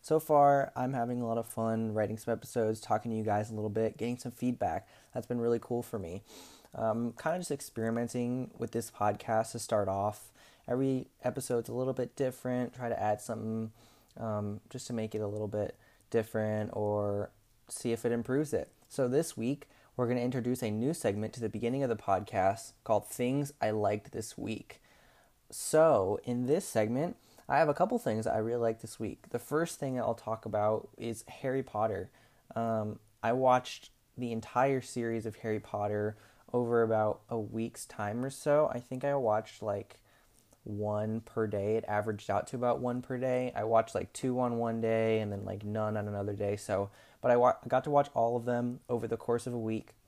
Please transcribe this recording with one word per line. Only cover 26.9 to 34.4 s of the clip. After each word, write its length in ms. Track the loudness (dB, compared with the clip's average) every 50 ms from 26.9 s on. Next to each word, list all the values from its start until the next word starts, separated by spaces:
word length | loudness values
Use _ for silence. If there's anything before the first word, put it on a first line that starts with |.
| 2 0 -2 -2 -4 -8 _ -20 -20 -20 -4 0
I 100 | 4 4
have 100 | 4 4
a 60 | 4
couple 240 | 2 2 2 2 0
things 260 | 0 0 0 0 0
that 100 | 0 0
I 20 | 0
really 220 | 0 0 0 0
liked 200 | 0 0 0 -2
this 200 | -8 -16 -10 -6
week. 300 | -6 -6 -6 -8 -14 -8
The 100 | -8 -8
first 400 | -6 -2 -2 -2 -2 -2 -4 -6
thing 180 | -4 -4 -2 -2
I'll 160 | 0 -2 -2
talk 320 | -2 -4 -6 -6 -6 -6
about 420 | -4 0 2 2 4 2 2 -2 -8 -14
is 280 | -8 -6 -6 -6 -8 -10
Harry 380 | -16 -16 -6 -4 -2 -2 -2 -2
Potter. 460 | -2 -2 0 0 0 0 -2 -6 -8 _ -20 -20 -20 _ _ _ _ -4
Um, 460 | -2 0 0 0 0 0 -2 -6 -8 _ _ _ _ 0
I 80 | 0 2
watched 580 | 4 6 6 6 6 4 -2 -14 -14 -16 -20 _ _ _ _ _
the 140 | -8 -6 -4
entire 500 | -4 -4